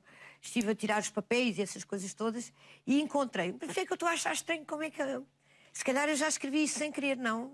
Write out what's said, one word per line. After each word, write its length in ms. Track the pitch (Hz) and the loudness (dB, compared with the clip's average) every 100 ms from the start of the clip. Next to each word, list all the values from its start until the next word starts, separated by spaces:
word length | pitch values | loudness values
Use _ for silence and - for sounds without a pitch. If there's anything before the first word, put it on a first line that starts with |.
| - - - - | -14 -20 -20 -16
estive 300 | - 247 208 | -4 0 2
a 40 | 214 | 0
tirar 260 | 214 214 | 0 0
os 80 | 208 | 0
papéis 480 | - - 240 247 190 | -4 2 4 4 2
e 40 | |
essas 220 | 190 - | -2 -4
coisas 300 | - 202 190 | -6 -6 -6
todas 400 | - 220 226 240 - - - - | -2 -2 -2 -8 -14 -20 -10 2
e 160 | 277 | 2
encontrei. 500 | 294 285 262 202 175 | 4 2 2 0 -2
Por 140 | 226 311 | -2 -4
isso 100 | - | -2
é 60 | 359 | 0
que 60 | |
eu 40 | 370 | 0
estou 120 | 339 | 2
a 40 | |
achar 200 | 339 - | 2 0
estranho 320 | 311 - 330 294 | -2 -2 -4 -2
como 180 | 302 | -4
é 60 | 311 | -4
que, 100 | - 269 262 269 _ _ _ - | -2 -2 -2 -8 _ _ _ -16
se 100 | - | -4
calhar 240 | - 262 294 | 0 2 2
eu 60 | 294 | 2
já 120 | 311 | 2
escrevi 360 | - 269 294 | 0 0 2
isso 140 | 302 233 | 2 0
sem 120 | 302 | -2
querer, 260 | 294 277 262 | 0 0 0
não, 320 | 247 226 262 | 0 0 -2